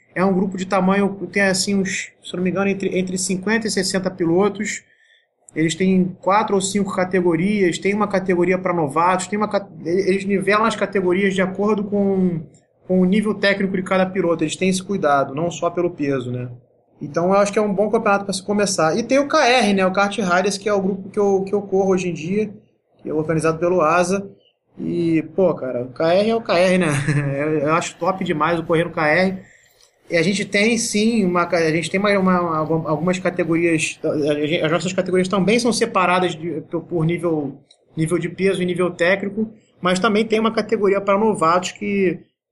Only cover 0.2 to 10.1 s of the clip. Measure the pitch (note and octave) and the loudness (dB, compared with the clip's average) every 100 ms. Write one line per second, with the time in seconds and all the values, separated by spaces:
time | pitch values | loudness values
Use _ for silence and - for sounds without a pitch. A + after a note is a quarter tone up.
0.2 | F#3+ F#3 G3 F#3 F#3 G3 F#3 G3 G3 G3 | 2 2 0 -4 -2 0 2 2 0 -2
1.2 | F3 G3+ G3 F#3+ - G3 F#3+ - - _ | -4 0 2 0 0 -2 -2 -4 -10 _
2.2 | - F3+ F3+ E3+ G3 G3 F#3+ F#3 F#3 F#3 | -12 -4 -2 0 -2 -2 -2 -2 -2 -4
3.2 | - F#3 G3+ A3+ A3+ G3 F#3 F#3+ F#3 F#3 | -4 -4 0 -2 0 -2 -2 -2 -4 -2
4.2 | E3 F3 G#3 G3 G3+ - - _ _ _ | 0 2 2 0 -6 -8 -14 _ _ _
5.2 | _ _ _ - D#3+ D#3+ F#3+ F#3 F#3 - | _ _ _ -4 -2 0 2 2 2 -2
6.2 | F#3 G3+ A3+ G3+ F#3+ G#3 G3 - F#3 F#3+ | 0 2 2 0 0 -2 -2 -2 0 0
7.2 | F3 D#3+ F#3+ G#3+ F3+ D#3+ G3 G3+ C4 F#3+ | 2 2 0 2 0 0 -2 0 0 -2
8.2 | F#3+ F3 F3 F#3 F#3 F3 D3 D3 F3 F#3 | 0 0 2 0 0 0 0 2 2 0
9.2 | - G#3 G#3 G3+ G3 D#3 D#3 F#3 F#3 | -2 -4 -2 -2 -4 -10 -2 0 0